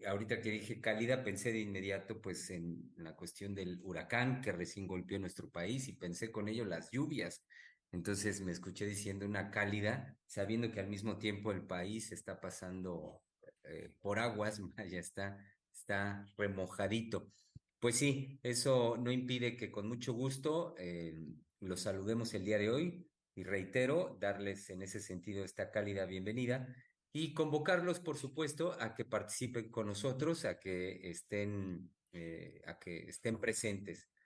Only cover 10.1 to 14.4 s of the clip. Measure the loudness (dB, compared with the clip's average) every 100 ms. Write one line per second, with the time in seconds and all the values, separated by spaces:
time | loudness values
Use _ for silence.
10.1 | -12 -8 -2 0 2 2 0 -2 -2 -2
11.1 | 0 0 0 0 -2 -2 -2 -2 -2 -4
12.1 | -6 -8 -6 -6 -6 -6 -4 -4 -4 -6
13.1 | -12 _ _ -20 -18 -12 -10 -12 -4 2
14.1 | 4 4 4